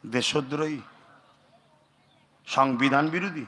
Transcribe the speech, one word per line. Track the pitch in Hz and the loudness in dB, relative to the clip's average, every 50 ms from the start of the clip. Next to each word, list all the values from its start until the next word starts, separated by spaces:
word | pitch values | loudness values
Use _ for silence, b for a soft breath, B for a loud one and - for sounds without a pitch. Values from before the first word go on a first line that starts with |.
| - | -10
দেশদ্রোহী, | 117 117 127 117 - - 151 139 131 147 147 156 156 151 131 104 - - - - - - - _ _ _ _ _ _ _ _ _ _ _ _ _ _ _ _ _ _ _ _ _ _ _ _ _ | -2 -2 0 0 2 0 -2 -2 -2 -4 -4 -4 -4 -4 -8 -12 -16 -20 -20 -20 -20 -20 -20 _ _ _ _ _ _ _ _ _ _ _ _ _ _ _ _ _ _ _ _ _ _ _ _ _
সংবিধান | - - 131 135 135 127 117 135 139 131 139 151 156 | -2 2 2 4 4 4 2 2 4 4 4 2 2
বিরোধী | 160 180 180 202 165 156 120 | 0 -2 -4 -4 -6 -8 -10